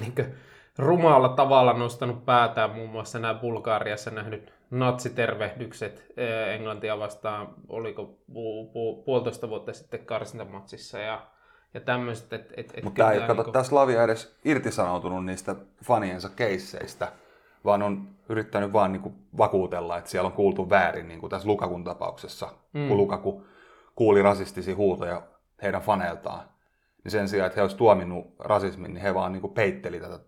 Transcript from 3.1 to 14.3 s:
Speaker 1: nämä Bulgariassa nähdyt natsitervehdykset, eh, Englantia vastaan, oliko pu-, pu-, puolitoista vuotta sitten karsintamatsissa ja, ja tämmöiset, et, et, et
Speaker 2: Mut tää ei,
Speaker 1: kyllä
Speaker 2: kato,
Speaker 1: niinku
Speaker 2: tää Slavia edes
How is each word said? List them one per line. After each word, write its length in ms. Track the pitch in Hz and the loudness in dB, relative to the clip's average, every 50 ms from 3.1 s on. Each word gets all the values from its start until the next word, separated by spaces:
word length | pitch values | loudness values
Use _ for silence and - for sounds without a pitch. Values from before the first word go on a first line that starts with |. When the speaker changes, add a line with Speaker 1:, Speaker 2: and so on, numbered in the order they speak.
| - 120 | -6 -4
Speaker 1:
nämä 160 | 113 113 110 | -4 -4 -4
Bulgariassa 760 | 110 123 120 113 107 - 117 110 104 107 104 107 104 - 113 | -4 -4 -4 -4 -4 -2 0 0 0 0 -2 -4 -6 -6 -8
nähdyt 420 | 110 107 104 110 107 104 - - _ _ _ - | -8 -8 -8 -8 -8 -10 -12 -16 _ _ _ -6
natsitervehdykset, 1400 | 123 127 127 127 123 127 - 123 120 - 117 113 110 104 107 101 - - 123 107 - - 113 101 - - - - - | -2 0 2 2 0 0 -4 -4 -2 0 0 0 0 -2 -4 -6 -6 -8 -12 -12 -10 -8 -10 -10 -10 -12 -20 -14 -8
eh, 380 | - 127 117 113 110 110 98 104 | -6 -4 -2 -2 -2 -2 -4 -4
Englantia 440 | 110 110 110 107 104 113 107 107 104 | -6 -6 -8 -6 -6 -4 -4 -4 -4
vastaan, 560 | 107 101 - - - 107 104 104 104 - - - - - | -4 -6 -8 -8 -6 -6 -6 -6 -8 -10 -14 -18 -16 -10
oliko 340 | - 113 113 110 104 - 101 - - _ _ - | -8 -8 -8 -8 -8 -10 -12 -14 -16 _ _ -18
pu-, 380 | - 113 117 110 107 110 110 - | -12 -10 -8 -8 -8 -8 -10 -10
pu-, 300 | - 120 113 113 104 - | -8 -4 -4 -4 -4 -4
puolitoista 460 | - - 131 123 113 120 - - - 113 | -2 0 0 0 0 -2 -4 -6 -8 -8
vuotta 240 | 110 104 - - | -8 -8 -10 -10
sitten 340 | 110 - - _ - 110 - | -14 -14 -14 _ -14 -12 -8
karsintamatsissa 920 | - 113 107 107 - - 117 107 98 98 98 98 - - - - - - 104 | -6 -6 -6 -6 -8 -12 -14 -14 -14 -14 -16 -16 -16 -18 -18 -16 -14 -12 -10
ja, 280 | 104 110 110 104 - _ _ _ _ _ _ _ _ _ - | -8 -8 -8 -10 -12 _ _ _ _ _ _ _ _ _ -18
ja 60 | 120 | -8
tämmöiset, 520 | - - 123 123 123 120 113 113 - - | -4 -2 -2 -2 -2 -4 -8 -8 -10 -10
et, 200 | 117 110 - - - | -12 -12 -12 -12 -14
et, 160 | - 117 - - | -14 -14 -12 -12
et 100 | 110 110 | -10 -8
Speaker 2:
Mut 100 | 107 101 | -2 2
tää 160 | - 110 110 | 4 4 6
ei, 40 | 107 | 4
Speaker 1:
kyllä 120 | 104 113 | 4 2
Speaker 2:
kato, 120 | 117 117 104 | 2 0 0
Speaker 1:
niinku 140 | 113 113 | 0 0
Speaker 2:
tää 100 | 110 131 | 0 0
Slavia 400 | 127 127 143 139 139 127 123 113 | 2 4 4 4 6 6 6 4
edes 360 | 117 110 113 113 - - | 4 4 2 0 -6 -12